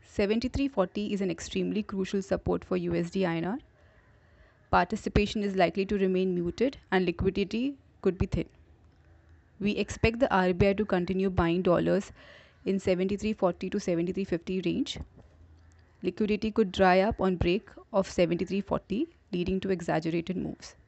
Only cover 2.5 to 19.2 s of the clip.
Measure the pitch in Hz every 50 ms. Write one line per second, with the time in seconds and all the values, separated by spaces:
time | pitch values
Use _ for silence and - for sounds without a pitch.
2.5 | 175 175 - - 190 180 170 175 170 170 175 175 - 196 190 175 165 165 165 180
3.5 | 220 302 - - _ _ - - _ - _ _ _ _ _ _ _ - - _
4.5 | _ _ _ _ - 180 180 - 220 202 - 214 - - 208 202 - 214 202 202
5.5 | 190 190 180 220 - 196 196 190 214 196 196 190 185 185 190 190 180 175 170 175
6.5 | 175 - 220 277 277 - _ _ 190 185 185 175 170 - 180 196 190 202 202 175
7.5 | - 226 254 277 277 - _ - _ _ - 196 180 190 202 - - 208 - -
8.5 | _ - - - - _ _ - _ _ _ - - _ _ _ - - _ _
9.5 | _ - - 208 208 - 202 - - - - 220 233 233 - - - 185 185 185
10.5 | 180 175 208 196 196 196 214 - 196 180 175 170 190 185 190 196 180 185 175 170
11.5 | 170 180 180 185 170 165 165 165 175 190 202 - - - - - - - - -
12.5 | _ _ - - 196 196 - 196 185 175 185 196 202 196 - 214 220 - - 175
13.5 | 175 - - 185 - 208 - - 175 165 170 180 185 190 196 - 180 170 - -
14.5 | 185 185 175 175 165 202 302 - - - - - - - - - _ - - -
15.5 | - - - - - - _ _ _ _ - 185 180 - 214 196 214 208 - 220
16.5 | 208 - 220 185 180 - 190 185 180 190 190 220 226 - - 190 185 170 - 175
17.5 | 175 220 - - - - - _ - 196 190 - - - 175 160 175 170 190 -
18.5 | - 196 196 - - 151 _ _ 185 226 330 339 - _